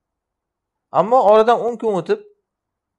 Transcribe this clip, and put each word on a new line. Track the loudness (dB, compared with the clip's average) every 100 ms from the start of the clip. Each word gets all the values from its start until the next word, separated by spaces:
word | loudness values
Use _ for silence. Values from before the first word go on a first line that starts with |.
| _ _ _ _ _ _ _ _ _
Ammo | -4 0 2
oradan | 4 4 4 0
o'n | -2 -6
kun | -6 -6
o'tib, | -4 -8 -8 _ _ _ _ _ _